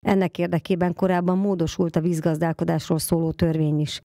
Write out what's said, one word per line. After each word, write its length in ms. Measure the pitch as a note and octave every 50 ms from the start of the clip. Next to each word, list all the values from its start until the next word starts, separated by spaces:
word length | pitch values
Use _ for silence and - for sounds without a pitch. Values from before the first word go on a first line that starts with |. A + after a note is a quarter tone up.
| -
Ennek 320 | - G3+ G3 F#3+ E3+ _ -
érdekében 560 | F3 F3 F3 E3 - - F#3+ F3 F3+ F3+ E3+
korábban 440 | - - F#3 F#3 F3+ F3 F3 F#3 F#3+
módosult 580 | G3 G3+ G3 F3 E3 D#3 - - F#3 E3+ D#3+
a 40 | F3
vízgazdálkodásról 960 | D#3 F3 F3 D#3+ D3+ F3 D#3+ D3+ E3+ E3 D#3+ - E3+ E3 E3 D#3+ - - E3+ D#3+
szóló 340 | - - - E3 E3 D#3+ D#3
törvény 480 | - - E3 D#3+ D#3+ D#3 D3+ D3+ D3+
is. 200 | D3+ C#3+ - - _